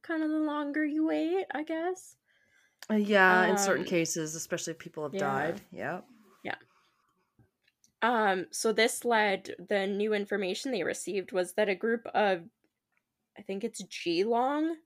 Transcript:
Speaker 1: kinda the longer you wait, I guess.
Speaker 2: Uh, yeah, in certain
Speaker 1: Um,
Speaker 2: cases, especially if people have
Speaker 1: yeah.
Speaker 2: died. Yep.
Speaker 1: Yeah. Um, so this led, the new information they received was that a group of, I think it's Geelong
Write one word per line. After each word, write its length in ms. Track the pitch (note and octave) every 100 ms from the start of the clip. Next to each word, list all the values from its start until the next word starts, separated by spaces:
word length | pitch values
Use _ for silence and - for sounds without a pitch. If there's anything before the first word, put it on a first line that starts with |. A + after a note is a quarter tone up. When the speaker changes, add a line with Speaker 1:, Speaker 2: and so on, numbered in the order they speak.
Speaker 1:
kinda 240 | - D#4+ D#4
the 120 | D#4
longer 460 | D4+ D4 C#4+ D4 D4+
you 200 | D4+ D#4
wait, 380 | D4+ D#4+ F#4 F#4
I 120 | C#4
guess. 520 | D#4 D#4+ E4+ F#4 - - _ _ _ _ _ _ -
Speaker 2:
Uh, 60 | G#3+
yeah, 520 | G#3 G#3 F#3 F#3 F3+
in 100 | G3+
certain 260 | G3 D3
Speaker 1:
Um, 60 | F3+
Speaker 2:
cases, 460 | F3+ D#3+ E3+ D#3 D#3+
especially 360 | - E3+ -
if 40 | D#3+
people 220 | F3 E3
have 100 | D3+ C#3
Speaker 1:
yeah. 40 |
Speaker 2:
died. 420 | C#3+ C3+ D3+ F3 -
Yep. 340 | F3+ C3 F3+ - - - _
Speaker 1:
Yeah. 120 | - - - _ _ _ _ _ _ _ _ _ _ _ _ _
Um, 460 | A3 A#3+ G#3+ F#3+ E3+
so 240 | - A3+
this 320 | G#3+ A3+ - A#3+
led, 500 | A3+ G#3 G3 - - F3+
the 160 | G3+ G3
new 280 | G3+ G#3+
information 580 | G#3 G3+ G3+ F#3+ G#3+ C#4
they 100 | A#3
received 480 | D#3 - - G3 F3+
was 220 | F#3 F3+
that 160 | - G#3
a 60 | F#3
group 320 | A3+ A#3 -
of, 420 | - G#3 F#3 E3+ _ _ _ _ _ _ _ _ -
I 60 |
think 200 | G#3 G3
it's 200 | A3+ -
Geelong 920 | F#3 - F3 E3 G#3 A#3 B3+ D4 D#4+ D#4+